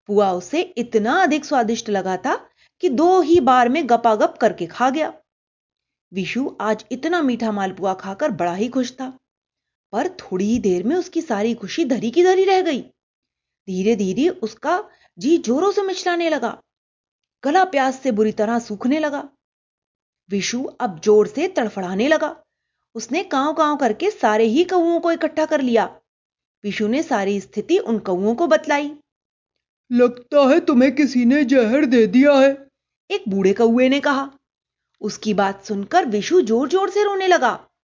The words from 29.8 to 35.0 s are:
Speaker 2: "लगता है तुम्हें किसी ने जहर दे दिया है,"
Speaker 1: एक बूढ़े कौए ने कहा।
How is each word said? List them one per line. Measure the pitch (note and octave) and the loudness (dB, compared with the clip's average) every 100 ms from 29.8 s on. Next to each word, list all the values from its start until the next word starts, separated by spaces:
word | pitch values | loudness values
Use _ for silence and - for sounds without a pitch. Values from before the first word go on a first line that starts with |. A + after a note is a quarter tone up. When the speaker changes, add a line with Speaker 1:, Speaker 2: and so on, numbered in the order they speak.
| - | -4
Speaker 2:
"लगता | A#3+ A#3+ B3 - D4 C4+ | 2 2 0 -2 2 4
है | D#4+ | 4
तुम्हें | E4 B3 C4+ | 4 4 4
किसी | C4 C#4 B3 | 2 0 2
ने | A#3+ C#4+ | 2 2
जहर | B3+ C4+ A3 C4+ | 2 2 2 2
दे | D4 A#3+ A3 | 2 4 4
दिया | A#3 C#4+ | 6 6
है," | C#4 C4+ C4+ - _ _ _ - | 6 4 2 -8 _ _ _ -8
Speaker 1:
एक | G4+ A3 | -6 -4
बूढ़े | G3 F#3+ | 0 2
कौए | G3 A#3 A#3 B3+ | 4 4 4 4
ने | C#4 | 2
कहा। | C#4+ C4+ C#4 - _ _ _ _ _ _ | 0 -2 -4 -12 _ _ _ _ _ _